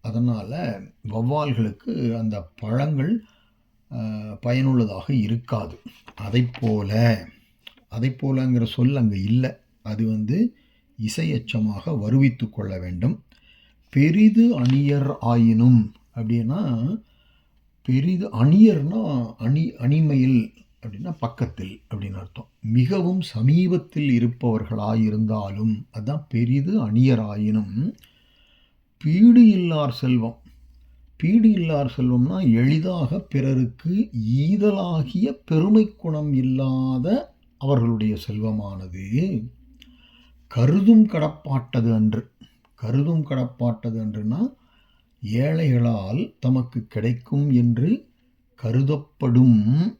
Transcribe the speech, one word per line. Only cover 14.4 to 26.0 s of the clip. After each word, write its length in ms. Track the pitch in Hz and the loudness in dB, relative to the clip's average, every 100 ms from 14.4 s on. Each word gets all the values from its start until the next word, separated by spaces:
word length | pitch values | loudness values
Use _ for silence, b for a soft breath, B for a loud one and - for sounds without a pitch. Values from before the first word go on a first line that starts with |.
| 233 226 | 4 4
அணியர் 560 | 127 135 143 143 135 - | 2 2 2 0 -2 -4
ஆயினும் 760 | 113 120 113 110 120 123 110 - _ | 0 4 4 6 6 6 4 -6 _
அப்படின்னா, 840 | - 110 117 113 160 170 117 127 220 - _ _ _ _ _ _ _ | -10 -4 -2 -2 -2 -2 -2 -4 -6 -10 _ _ _ _ _ _ _
பெரிது 640 | - 131 156 185 196 110 | -2 0 0 -2 -4 0
அணியர்னா 880 | 127 180 220 170 139 214 208 135 117 - | 4 8 8 6 -2 -4 -4 -4 -6 -6
அணி-, 360 | 110 147 165 | -2 -2 -2
அணிமையில் 800 | - 123 151 156 139 127 127 110 _ _ _ | -4 0 2 2 2 4 2 0 _ _ _
அப்படின்னா 300 | 113 101 175 160 | -16 -12 -10 -8
பக்கத்தில் 640 | 123 - 120 - 95 104 _ | -8 -6 -8 -8 -14 -14 _
அப்படின்னு 220 | 104 98 | -12 -10
அர்த்தம். 360 | 95 92 - - _ | -12 -14 -18 -20 _
மிகவும் 600 | 110 117 127 196 175 185 | -2 0 2 0 -2 -2
சமீபத்தில் 1040 | 170 113 120 160 185 185 - - 147 120 117 | -4 -2 2 2 2 -2 -4 -4 0 2 0
இருப்பவர்களாயிருந்தாலும், 1600 | 120 123 110 107 110 104 113 110 107 107 107 98 101 110 110 - | -2 -2 -2 -4 -6 -2 0 0 0 -2 -2 -6 -4 -2 -2 -8
அதான் 320 | - | -10